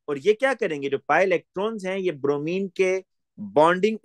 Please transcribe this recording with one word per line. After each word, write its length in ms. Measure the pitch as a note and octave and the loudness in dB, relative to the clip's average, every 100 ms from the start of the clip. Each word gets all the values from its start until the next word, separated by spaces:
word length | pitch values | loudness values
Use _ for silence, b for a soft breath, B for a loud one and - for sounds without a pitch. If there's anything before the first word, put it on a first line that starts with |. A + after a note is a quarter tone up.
| - | -8
और 100 | C#3 | -2
ये 140 | E3+ | 0
क्या 180 | G#3+ C4+ | 2 0
करेंगे, 340 | B3 G3 D3 C#3 | 0 -4 -4 -4
जो 100 | C3+ | -4
pi 240 | - D#3 | 0 2
electrons 600 | F#3+ E3+ - F3+ G#3+ A3 | 2 0 -2 -6 -6 -6
हैं 120 | F#3 G3 | -6 -4
ये 140 | F#3 | -4
bromine 540 | D3 C#3+ C#3+ D3+ F#3 G3 - | -2 -2 -2 -2 -4 -4 -2
के 200 | F#3 F#3+ - _ _ - | 0 0 -6 _ _ -16
bonding 600 | G#2 A2 D#3+ F#3 G#3 A3 | -2 4 4 4 2 0